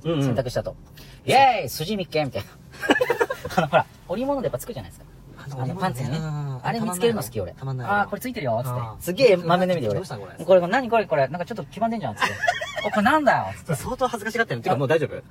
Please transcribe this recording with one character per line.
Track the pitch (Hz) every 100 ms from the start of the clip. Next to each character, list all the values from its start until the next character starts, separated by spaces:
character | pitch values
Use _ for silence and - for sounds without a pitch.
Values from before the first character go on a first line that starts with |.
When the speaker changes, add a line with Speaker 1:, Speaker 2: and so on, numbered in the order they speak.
| 156
Speaker 1:
俺。 |
Speaker 2:
う | 156
ん |
う |
ん。 | 135
Speaker 1:
洗 | 117
濯 | 123
し |
た | 117
後。 | -
Speaker 2:
そ | - - -
う。 | - - -
Speaker 1:
「イ |
ェ | 254 269 220
ー | 160
イ！ |
筋 | - 156 208
見 |
っ | 175
け！」 | 156 139
み |
た | 101
い |
な。 | - - - - - -
<laughs> | 494 453 453 508 - -
あ |
の、 | 156
ほ | -
ら、 | - - -
織 | 190 269
物 | 277
で | -
や |
っ |
ぱ | -
つ | -
く |
じ | -
ゃ |
な | -
い |
で | -
す |
か。 | - - - -
Speaker 2:
あ | 139 135
の、 |
Speaker 1:
あ | 127
の、 | 180
パ | 185
ン | 120
ツ |
に | 123
ね。 | 160
Speaker 2:
あ | 156 147 143 127
ー、 | -
Speaker 1:
あ |
れ | 233
見 | 220
つ | 180
け | 233
る | 208
の |
好 | -
き、 | 110
俺。 | 87
Speaker 2:
た | - 135
ま |
ん | 127
な |
い | 127
よ |
ね。 | 208
た | 196
ま |
ん |
な |
い |
よ |
ね。 |
Speaker 1:
「あ |
ー、 |
こ | 202
れ |
つ | 254
い |
て | 240
る | 127
よ」 | 113
っ |
つ | 131
っ |
て。 | 123
Speaker 2:
あ | 117 -
ー。 |
Speaker 1:
す | 175
げ | 180 254
え | 180
豆 | 170 180 180
の |
意 | 175
味 |
で、 | 110
俺。 | 98
Speaker 2:
ど |
う | -
し |
た | 113
の、 |
こ | 98
れ。 | - 165
Speaker 1:
こ |
れ、 | 185
こ | 175
れ |
何 | 254 240
こ | 226
れ、 | 196
こ | 147
れ。 | 131
な | 175
ん |
か | 175
ち |
ょ |
っ | 226
と | 147
黄 | 190
ば | 226
ん |
で | 226
ん |
じ | 127
ゃ |
ん |
っ | 104
つ |
っ | -
て。 |
<laughs> | - - - 1077 - 208
「お、 |
こ | 214
れ |
な | 214 311
ん | 262
だ | 160
よ」 | -
っ | -
つ |
っ | -
て。 | 151
Speaker 2:
相 | - 247
当 | 254
恥 | 226
ず | 226
か |
し | 226
が |
っ | 226
て |
る | 120
の。 |
て | 139
か、 | 135
も | 131
う |
大 | 160
丈 | 147
夫？ | - -